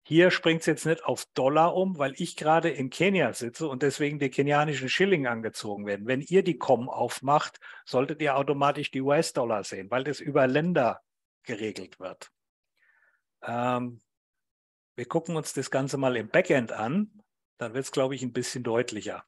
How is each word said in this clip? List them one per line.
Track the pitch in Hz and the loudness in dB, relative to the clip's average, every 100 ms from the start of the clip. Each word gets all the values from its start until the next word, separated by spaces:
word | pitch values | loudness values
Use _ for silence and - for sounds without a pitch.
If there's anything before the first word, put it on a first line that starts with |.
Hier | - 160 175 | 4 6 6
springt's | - 170 165 175 | 6 2 2 0
jetzt | 151 156 | 0 0
nicht | 165 - | -2 -2
auf | 120 - - | -4 -4 0
Dollar | 135 151 165 185 | 2 4 4 4
um, | 190 170 | 0 0
weil | 135 131 | -4 -2
ich | 175 - | -8 -2
gerade | 151 160 165 | 2 4 2
in | 139 131 | -2 -6
Kenia | - 180 190 127 | 0 2 4 2
sitze | 98 117 - 156 | 0 -8 -6 -6
und | 127 | 0
deswegen | 139 - 147 151 | -2 0 -2 0
die | 139 | -2
kenianischen | - 143 147 151 135 131 | 0 2 2 2 -2 -4
Schilling | - 196 180 127 | 0 2 2 0
angezogen | 117 110 - 107 101 104 | -2 -6 -8 -8 -8 -6
werden. | 101 107 | -6 -2
Wenn | 131 | -4
ihr | 151 180 | 4 2
die | 190 147 | 4 -2
Com | - 120 131 | 2 2 2
aufmacht, | - 120 - 131 147 - - - - - | -4 -4 -2 2 2 2 -12 -20 -20 -2
solltet | 127 143 151 | 0 0 -2
ihr | 151 135 | 0 0
automatisch | 139 139 143 143 139 | 0 2 2 0 -4
die | 135 | -4
U-S-Dollar | 135 147 160 - 120 107 | 2 2 2 -2 -2 -2
sehen, | 95 98 95 | -4 -12 -4
weil | 123 | -4
das | 139 135 | -2 -6
über | 151 143 131 | -2 2 4
Länder | 139 170 170 117 98 _ _ _ _ | 2 2 2 0 -2 _ _ _ _
geregelt | - 110 107 98 92 - | -10 -6 -6 -8 -14 -12
wird. | 92 87 - _ _ _ _ _ _ _ _ _ _ _ | -14 -14 -20 _ _ _ _ _ _ _ _ _ _ _
Ähm, | - 120 123 123 123 120 _ _ _ _ _ _ _ _ _ - | -8 -4 -2 -2 -4 -10 _ _ _ _ _ _ _ _ _ -14
wir | 120 | -4
gucken | 165 165 165 | -4 -2 -6
uns | 143 | -4
das | - 127 | -8 -2
Ganze | 131 135 139 | -2 -2 0
mal | 135 123 | 0 0
im | 107 | 2
Backend | - - 143 113 | 2 4 2 0
an, | - 110 175 214 _ _ _ _ _ | -4 -2 0 -2 _ _ _ _ _
dann | 120 123 | -6 -6
wird's, | 135 | -4
glaub | - 131 | 0 0
ich, | 135 | -2
ein | 123 | -4
bisschen | 123 123 127 | -4 -4 -6
deutlicher. | 123 113 120 104 98 90 | 0 0 0 -6 -8 -10